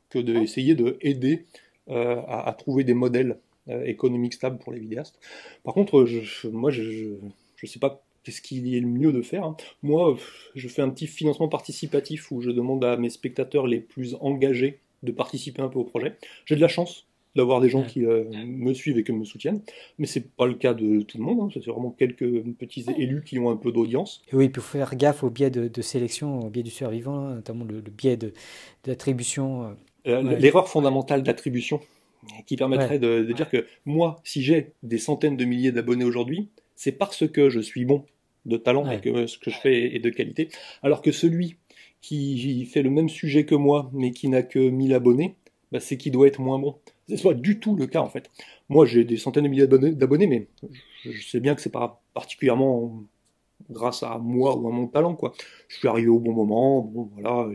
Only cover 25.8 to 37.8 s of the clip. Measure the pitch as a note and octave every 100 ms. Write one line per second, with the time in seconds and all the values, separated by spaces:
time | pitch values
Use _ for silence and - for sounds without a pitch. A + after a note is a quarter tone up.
25.8 | - B2+ A#2+ - D3 C3 A2 A#2+ A#2 -
26.8 | B2 A#2 B2+ C#3+ C#3 A#2+ A2 A#2 A2 G#2+
27.8 | G#2 G#2 C3+ A2+ A2 - - - - _
28.8 | C3+ B2 C#3 B2+ A#2+ C#3+ C3+ B2+ A2+ G#2
29.8 | _ _ B2+ B2 C3 - C#3 F3 F#3 D#3
30.8 | C#3 C3+ C3 C#3 C3 A#2 C3+ B2 - D3
31.8 | - _ _ _ - - - C3+ C3 C3+
32.8 | B2+ C#3+ A#2 A#2 A2+ A#2+ D#3+ B2 - _
33.8 | C#3+ D#3 E3+ D#3 - D3 C3 D#3+ B2+ _
34.8 | A#2 A2+ - C#3 D3+ C3 B2 B2 C3 A#2
35.8 | A#2+ B2 B2 A#2+ A#2+ F3 G#3 _ _ -
36.8 | C#3 C3+ G3 - D#3 D3+ C#3 A#2+ G#2+ B2